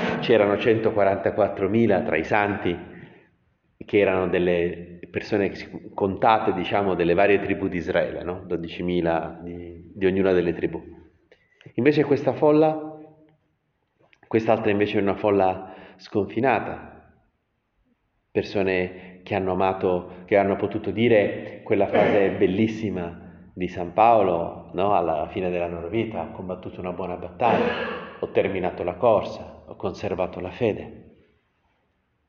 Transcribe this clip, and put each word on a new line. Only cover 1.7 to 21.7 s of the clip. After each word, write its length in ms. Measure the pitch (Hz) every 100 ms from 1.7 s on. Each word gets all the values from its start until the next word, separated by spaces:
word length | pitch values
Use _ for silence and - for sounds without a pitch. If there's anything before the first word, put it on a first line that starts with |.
| 110 113 92
tra 140 | 76 78
i 80 |
santi, 520 | 82 110 101 98 92 85 - - - - _ _ _ _ _ _
che 140 | - 104
erano 300 | 95 92 90
delle 720 | 90 87 87 87 85 - - -
persone 380 | 101 - 107 95
che 60 |
si, 360 | - - - -
contate, 580 | - 101 90 117 110 107
diciamo, 420 | 90 85 104 98
delle 200 | 87 85
varie 260 | 87 101 98
tribù 280 | - 95 95
di 100 | 87
Israele, 440 | 80 85 78 78
no? 220 | 82 92
Dodicimila 960 | 87 87 82 - 90 87 82 82 82 82
di, 500 | 87 87 87 85 -
di 120 | 104 92
ognuna 260 | 95 95
delle 200 | 90 85
tribù. 280 | 82 - - - - - _ _ _ _ _ -
Invece 300 | - 127 147
questa 300 | 143 131 -
folla, 640 | 120 151 151 156 156 - - - - _ _ _ _ _ _ _ _ _ _ _
quest'altra 420 | 113 110 107 107
invece 280 | 101 104 110
è 40 |
una 140 | 98 95
folla 580 | 107 101 92 92 - - - -
sconfinata, 1160 | - 110 95 113 131 107 - 80 - - - _ _ _ _ _ _ _ _ _ _ _ _
persone 920 | 107 - 104 95 92 92 - - -
che 100 | -
hanno 180 | 101 95
amato, 720 | 92 95 92 95 90 - - -
che 100 | 101
hanno 200 | 98 92
potuto 340 | 98 107 -
dire 720 | 95 117 110 98 - - -
quella 220 | -